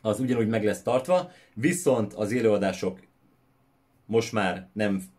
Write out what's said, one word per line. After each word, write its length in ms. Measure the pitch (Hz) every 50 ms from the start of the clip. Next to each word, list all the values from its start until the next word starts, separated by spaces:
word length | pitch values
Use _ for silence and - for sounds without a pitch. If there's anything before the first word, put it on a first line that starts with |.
Az 180 | - - 127 110
ugyanúgy 280 | 131 123 123 117 113
meg 160 | 104 113 110 104
lesz 180 | 104 92 92
tartva, 500 | - - 120 127 127 175 180 180 180 - - - - _ _
viszont 600 | 107 120 165 190 175 - 147 127 117 104 98 -
az 180 | 90 107 101
élőadások 680 | 117 123 113 110 104 98 98 95 92 - - 92 - - - _ _ _ _ _ _ _ _ _ _ _ _ _ _ _ _ _ _ _ _
most 260 | - 107 113 110 -
már 380 | 117 107 98 92 90 92 - - _
nem 280 | 104 107 104 98 95 92 - _